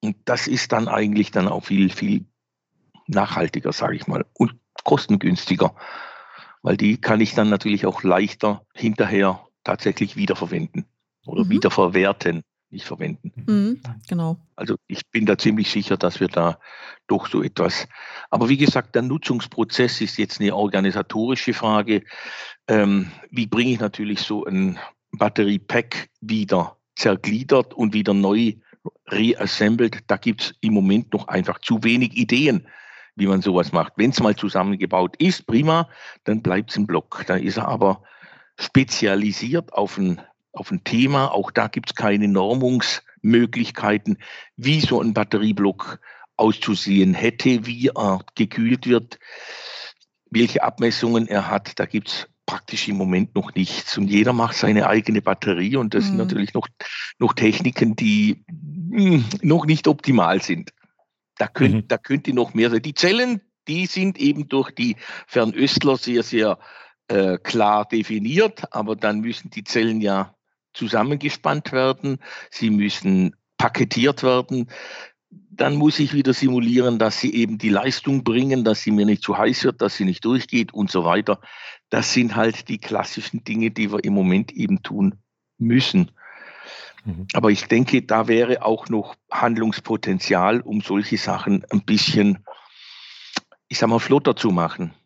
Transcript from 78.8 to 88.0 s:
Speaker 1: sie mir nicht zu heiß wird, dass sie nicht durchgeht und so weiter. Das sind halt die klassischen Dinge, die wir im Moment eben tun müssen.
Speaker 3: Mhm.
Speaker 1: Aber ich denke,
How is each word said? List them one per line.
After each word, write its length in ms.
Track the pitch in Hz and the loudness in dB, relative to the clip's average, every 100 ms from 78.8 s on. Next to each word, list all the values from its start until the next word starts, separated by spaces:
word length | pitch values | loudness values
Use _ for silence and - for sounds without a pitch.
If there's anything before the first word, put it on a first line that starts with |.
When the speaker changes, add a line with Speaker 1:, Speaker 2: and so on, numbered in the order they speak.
Speaker 1:
sie 80 | - | 2
mir 140 | 107 104 | 2 4
nicht 180 | 104 | 2
zu 140 | - 101 | 0 0
heiß 260 | 113 120 | 0 2
wird, 180 | - - | 0 0
dass 140 | 101 - | -2 0
sie 100 | 95 | -2
nicht 200 | 87 113 | -2 0
durchgeht 480 | 127 - 123 107 | -2 0 -2 -2
und 180 | - 98 | -2 -2
so 140 | - 85 | 0 2
weiter. 340 | 90 107 104 - - - - _ | 0 0 -2 -4 -20 -20 -20 _
Das 240 | 117 117 | -2 0
sind 220 | - 120 107 | 0 0 2
halt 340 | 113 110 - | 0 -2 -8
die 80 | 110 | -10
klassischen 640 | - 107 101 - - 113 | -6 -6 -4 -8 -8 -10
Dinge, 280 | - 110 113 | -6 -2 -2
die 200 | 107 104 | -2 -2
wir 120 | 104 | -2
im 100 | - | -2
Moment 380 | 101 95 92 117 | 2 2 2 0
eben 320 | - 101 95 | -4 -2 -2
tun 320 | - 104 98 98 _ _ _ _ | -2 0 0 -2 _ _ _ _
müssen. 540 | 117 117 127 98 87 _ - - - - - - - - - | 2 2 4 2 0 _ -20 -20 -20 -20 -20 -20 -20 -16 -12
Speaker 3:
Mhm. 220 | 85 98 | -10 -4
Speaker 1:
Aber 160 | - 107 | 2 4
ich 160 | 104 - | 2 2
denke, 380 | 113 127 131 | 2 4 0